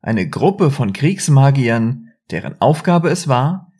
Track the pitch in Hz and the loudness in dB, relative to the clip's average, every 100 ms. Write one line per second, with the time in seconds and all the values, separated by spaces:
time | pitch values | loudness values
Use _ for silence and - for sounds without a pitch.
0 | - 110 90 - 214 196 160 139 113 - | -2 -4 -4 0 -2 2 0 0 -4 -2
1 | 147 196 - 139 139 139 120 117 113 - | -2 -2 2 4 4 2 2 0 -2 -4
2 | - _ _ 80 - - 127 156 - 175 | -12 _ _ -10 -10 -2 0 0 0 2
3 | 165 170 147 123 139 190 - _ | 2 -2 -2 0 0 -4 -10 _